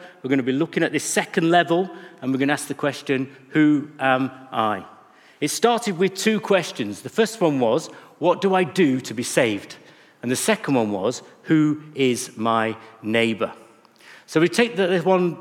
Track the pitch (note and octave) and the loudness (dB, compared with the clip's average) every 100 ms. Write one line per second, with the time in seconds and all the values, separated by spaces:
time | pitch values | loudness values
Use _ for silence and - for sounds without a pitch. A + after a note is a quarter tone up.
0 | - - B2+ C#3 B2+ C3 D#3+ E3+ D#3+ D3+ | -10 -12 -2 0 0 0 -2 0 0 -2
1 | - - - - E3 F3 E3+ E3+ F#3 - | -2 -2 -2 0 4 4 4 2 0 -6
2 | - - B2+ C3 C#3 D3 - C#3 D3 C3+ | -18 -10 -4 0 0 -2 -4 -4 -4 -4
3 | - C3 C3 - - - D3+ D3 - - | -4 -2 -2 -10 -4 4 4 4 0 -4
4 | C3+ C3 C3 - - A#2+ A2 G2+ F2 - | 0 0 0 -6 -8 -2 0 -2 -8 -20
5 | - _ - _ D3 - A#3 A#3 G#3+ E3+ | -20 _ -20 _ -6 0 2 2 -2 -2
6 | F#3+ F#3+ A3 G#3+ - F#3+ - - G#2 G2+ | -2 0 0 0 2 0 0 -6 -8 -8
7 | B2+ - A3 - E3+ C#3 A#2 C3+ - - | -8 -2 -2 2 0 2 2 0 -4 -14
8 | - - E3+ E3+ G3 F#3 F3 - D3+ C3 | -20 -2 0 2 2 2 0 2 2 2
9 | - A2+ A#2+ - B2 G2+ - - - - | -2 -8 -2 0 2 0 -8 -18 -20 -20
10 | - _ A#2+ B2+ - G#3+ - C3+ G#2+ G2+ | -20 _ -4 -2 0 0 0 0 0 0
11 | G#2+ B2+ - - - D#3+ D3+ D3+ D3+ - | -2 -4 -12 -20 0 2 4 0 -6 -2
12 | C3+ A#2 - - A2+ A2+ A2 G#2+ - - | 0 0 -4 -4 0 0 0 -4 -14 -12
13 | G#2+ A#2 A2+ G#2 G#2+ - - - _ _ | -2 0 0 0 -6 -8 -20 -20 _ _
14 | - - - D#3+ E3+ E3 A#3+ D#3+ F3+ F#3 | -20 -20 -4 0 2 2 0 0 0 0
15 | E3+ F#3 F3+ D#3+ | 2 2 2 -4